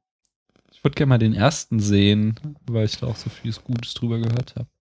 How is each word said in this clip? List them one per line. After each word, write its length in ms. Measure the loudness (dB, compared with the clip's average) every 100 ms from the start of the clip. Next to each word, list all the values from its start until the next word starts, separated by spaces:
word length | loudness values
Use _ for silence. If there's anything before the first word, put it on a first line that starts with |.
| _ _ _ _ _ _ _
Ich 140 | _
würd 120 | -4 0
gerne 140 | 2
mal 80 | 4
den 140 | 4
ersten 460 | 2 2 0 -4 -2
sehen, 540 | 2 4 6 4 2 -2 -8 -14 -6
weil 200 | -2 -2
ich 120 | -2
da 80 | -6
auch 100 | -6
so 140 | -10
vieles 320 | -10 -10 -8
Gutes 320 | -6 -6 -6
drüber 240 | -6 -4 -2
gehört 360 | -2 -2 -4 -10
hab. 80 | -12 _